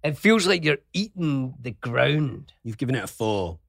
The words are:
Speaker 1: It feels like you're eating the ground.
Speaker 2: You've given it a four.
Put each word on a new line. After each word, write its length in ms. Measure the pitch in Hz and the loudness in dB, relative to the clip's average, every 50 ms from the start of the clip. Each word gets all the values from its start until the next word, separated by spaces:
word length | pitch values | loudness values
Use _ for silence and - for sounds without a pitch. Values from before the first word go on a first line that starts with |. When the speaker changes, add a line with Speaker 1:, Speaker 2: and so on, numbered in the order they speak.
| - | -2
Speaker 1:
It 140 | 151 147 - | -4 -4 2
feels 280 | - 202 226 220 175 | 4 4 6 6 4
like 160 | 185 190 175 156 | 2 2 2 2
you're 140 | 151 147 - _ _ | 0 0 0 _ _
eating 600 | - 175 208 220 _ 185 165 151 139 135 131 127 135 - | -4 -4 -4 -4 _ -2 0 0 0 0 -2 -4 -8 -10
the 100 | 120 123 | -12 -12
ground. 800 | 101 _ - 120 117 127 131 139 147 151 151 131 - 98 - - _ _ _ | -10 _ -8 -2 2 2 2 4 4 2 0 -2 -4 -10 -16 -20 _ _ _
Speaker 2:
You've 140 | 117 107 - | -12 -6 -4
given 160 | 135 123 127 | -2 -2 -2
it 100 | 117 95 | -2 -4
a 20 | |
four. 520 | - - - 113 110 107 101 92 85 85 - _ | -8 -6 -2 0 0 0 0 -2 -4 -6 -12 _